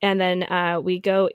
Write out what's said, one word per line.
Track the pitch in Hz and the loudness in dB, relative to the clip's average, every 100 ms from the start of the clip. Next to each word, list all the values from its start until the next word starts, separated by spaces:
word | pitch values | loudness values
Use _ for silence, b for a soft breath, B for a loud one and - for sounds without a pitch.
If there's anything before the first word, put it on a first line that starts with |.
And | 202 190 | 0 2
then, | 185 180 | 0 0
uh, | 180 180 175 170 | -2 -2 0 -2
we | 175 180 | -2 -2
go | 196 190 190 | 0 2 2